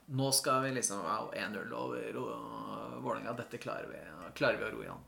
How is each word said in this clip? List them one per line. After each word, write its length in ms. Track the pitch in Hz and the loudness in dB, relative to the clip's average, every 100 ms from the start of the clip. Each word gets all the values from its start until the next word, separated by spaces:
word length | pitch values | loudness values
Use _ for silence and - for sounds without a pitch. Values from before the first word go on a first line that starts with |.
| - | -2
Nå 140 | 131 135 | 2 4
skal 300 | 135 143 131 | 4 6 6
vi 80 | 135 | 6
liksom, 300 | 127 110 101 | 2 2 2
ja, 140 | 82 110 - | 2 0 0
en 220 | - 95 98 | -2 -2 -2
null 160 | 120 | -2
over, 440 | 123 127 123 113 120 | -2 -2 -2 -2 -2
og 800 | 113 113 113 110 107 107 113 123 | -4 -4 -6 -6 -6 -6 -6 -4
Vålerenga, 300 | 127 110 110 | -2 -2 -2
dette 240 | 120 113 120 | -4 -4 -6
klarer 300 | 117 - - | -4 -4 -6
vi, 80 | - 85 78 87 - | -10 -10 -10 -6 2
klarer 220 | 131 110 | 4 4
vi 60 | 110 | 0
å 20 | |
ro 140 | 113 | -4
igjen. 160 | 90 - | -6 -8